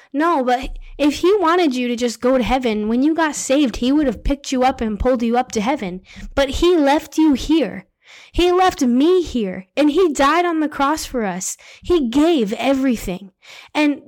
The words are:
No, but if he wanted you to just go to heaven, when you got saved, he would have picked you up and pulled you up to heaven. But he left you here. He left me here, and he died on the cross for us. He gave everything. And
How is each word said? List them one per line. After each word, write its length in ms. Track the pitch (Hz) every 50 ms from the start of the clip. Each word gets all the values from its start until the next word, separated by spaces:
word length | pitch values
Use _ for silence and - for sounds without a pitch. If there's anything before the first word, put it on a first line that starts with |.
| - _
No, 300 | - 269 311 349 339 285
but 340 | 254 247 247 247 254 - - - - - - -
if 200 | 277 302 285 -
he 140 | - 359 415
wanted 400 | 415 349 320 339 370 359 302 247
you 100 | 254 247
to 80 | 240 240
just 260 | 233 247 240 220 -
go 160 | - 247 269
to 60 | 254
heaven, 460 | 226 190 247 269 254 233 214 214 208 214
when 160 | 233 247 269
you 100 | 311 330
got 220 | 330 330 302 277
saved, 400 | - - - 269 294 302 240 -
he 160 | - 240 247
would 160 | 277 302 302 262
have 160 | 202 - -
picked 260 | - 285 277 - -
you 140 | 269 254 254
up 160 | 262 262 262
and 180 | 240 220 214 190
pulled 240 | - 254 262 226
you 160 | 240 226 233 247
up 140 | 254 247
to 80 | - 226
heaven. 400 | 196 240 302 269 220 180 180 185 - - - 202 - - -
But 140 | 277 277 277
he 280 | 269 - 330 349 370
left 420 | 330 285 269 277 320 - - - 320
you 160 | 311 311 277
here. 520 | - - - 302 330 254 185 - 185 - _ _ _ _ _ - - - -
He 180 | _ - 349 359
left 320 | 349 370 370 370 359 -
me 400 | 285 247 233 254 285 339 370 370
here, 460 | 320 - - 247 208 185 185 185 185 _ _
and 160 | - 294 294
he 200 | 269 349 392 330
died 320 | 262 - 277 277 311 349 349
on 140 | 349 330 320
the 100 | 302 294
cross 380 | 302 - 277 277 311 311 -
for 180 | - - 247 220
us. 320 | 196 175 185 - - - - - - - -
He 260 | - - 359 339 269 226
gave 440 | 233 294 302 339 349 277 220 190 226
everything. 760 | - - 262 277 262 262 269 233 208 - 208 175 185 202 190 _ _ _ - - - - -
And 300 | _ 294 302 294 277 - -